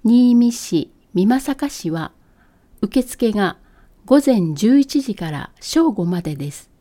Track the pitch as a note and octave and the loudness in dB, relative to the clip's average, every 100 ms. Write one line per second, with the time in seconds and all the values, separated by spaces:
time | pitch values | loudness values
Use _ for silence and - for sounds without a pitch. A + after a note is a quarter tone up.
0 | A3 A#3+ B3 A#3+ A#3+ A#3 - E3+ - _ | 4 4 6 4 2 -2 -4 -4 -4 _
1 | _ F3+ G3 C4 C4+ C4+ C#4+ - E3+ E3 | _ 0 0 0 -2 -6 -8 -8 -8 -8
2 | D#3 _ _ _ _ _ _ - G3+ C4+ | -10 _ _ _ _ _ _ -8 -2 -2
3 | - - A3+ G#3 F#3 - _ _ _ _ | -2 -2 -2 0 -4 -4 _ _ _ _
4 | - C#4 C#4 A#3 E3 D3 G#3+ C#4 C4+ D4 | 2 4 4 2 0 0 2 4 2 -2
5 | C4 - E3 D3 - _ - D#4+ E4 G#3 | -4 -8 -8 -10 -12 _ -4 0 0 0
6 | E3+ F3+ E3 C#3+ C#3+ - _ _ | -2 -4 -6 -8 -10 -12 _ _